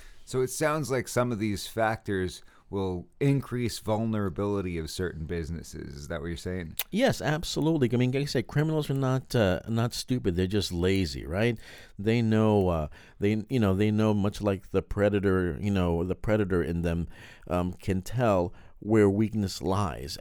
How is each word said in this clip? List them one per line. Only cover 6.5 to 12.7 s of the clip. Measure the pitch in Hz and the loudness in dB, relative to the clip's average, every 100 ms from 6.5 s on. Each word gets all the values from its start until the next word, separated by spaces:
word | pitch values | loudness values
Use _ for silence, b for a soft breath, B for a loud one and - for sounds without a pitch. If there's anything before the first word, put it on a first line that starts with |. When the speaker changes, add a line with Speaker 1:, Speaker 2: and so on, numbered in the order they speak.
| 92 80 - - | -8 -8 -10 -6
Speaker 2:
Yes, | 190 254 - | 0 0 0
absolutely. | 120 151 - - 147 165 123 | -2 -4 -4 -2 0 2 2
I | 120 | 2
mean, | 127 | 0
like | 135 | 0
I | 143 | -2
said, | 135 - | -2 -2
criminals | 147 156 156 147 | 0 0 0 -2
are | |
not, | 139 131 131 - | 0 0 -2 0
uh, | 127 98 87 - | 2 4 2 -2
not | 113 117 | -2 -2
stupid. | - - 127 107 87 | -4 -4 -2 0 0
They're | 92 | 0
just | 104 90 | 0 -2
lazy, | 87 90 98 85 69 58 | 0 2 2 0 -4 -6
right? | 90 120 113 B B B B | 0 0 0 B B B B
They | 104 117 | 0 2
know, | 113 110 110 104 | 4 4 6 6
uh, | 92 | 4